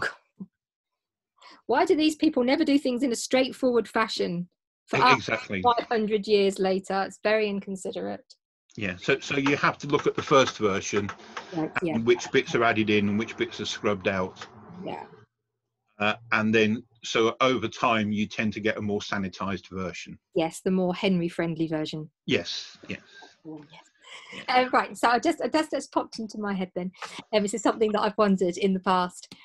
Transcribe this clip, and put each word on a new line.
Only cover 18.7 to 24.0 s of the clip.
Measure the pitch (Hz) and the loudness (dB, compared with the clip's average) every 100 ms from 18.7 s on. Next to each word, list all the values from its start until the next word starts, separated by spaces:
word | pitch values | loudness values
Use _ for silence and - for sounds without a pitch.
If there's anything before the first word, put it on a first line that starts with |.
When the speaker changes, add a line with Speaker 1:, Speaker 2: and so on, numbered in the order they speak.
| 107 | -2
Speaker 2:
a | |
more | 104 104 | -2 -4
sanitized | - 104 95 - 95 92 - | -4 -4 -6 -6 -6 -6 -8
version. | 92 90 82 - 85 _ 185 | -8 -8 -10 -14 -18 _ -2
Speaker 1:
Yes, | 165 - | -2 -2
the | 196 | -2
more | 185 180 | 0 0
Henry-friendly | 180 202 180 170 - 170 160 160 | 0 0 0 -2 -4 -4 -4 -4
version. | 156 156 156 151 _ - | -4 -6 -8 -14 _ -2
Speaker 2:
Yes, | 113 - - - - - | -2 -2 -10 -12 -18 -14
yes. | - - - - _ 156 | -14 -14 -20 -20 _ -18
Speaker 1:
Oh, | 156 147 | -18 -18
yes. | - - _ | -20 -20 _